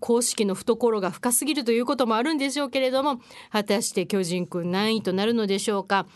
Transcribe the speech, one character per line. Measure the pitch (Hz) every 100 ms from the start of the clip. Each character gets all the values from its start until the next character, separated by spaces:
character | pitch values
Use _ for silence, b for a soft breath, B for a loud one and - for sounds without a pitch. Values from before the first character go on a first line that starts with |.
公 | - 240
式 | 240 - 202
の | 185
懐 | - 233 240 214
が | 185
深 | - 247
す | 240 285
ぎ |
る | 294
と | 233
い | 233
う | 247
こ | 277
と | 240
も | 220
あ |
る | 269
ん | 311
で | 277
し | 269
ょ | 277
う |
け | 269
れ | 262
ど | 262
も、 | 285 247 B B B
果 | 214
た | 208 202
し | 214
て | 196 175
巨 | 196
人 | 175 180 180
く | 175 175
ん |
何 | 190 214 220
位 |
と | 202
な | 185 214
る |
の | 233 208
で | 190
し | 208
ょ | 202
う | 190
か。 | 196 180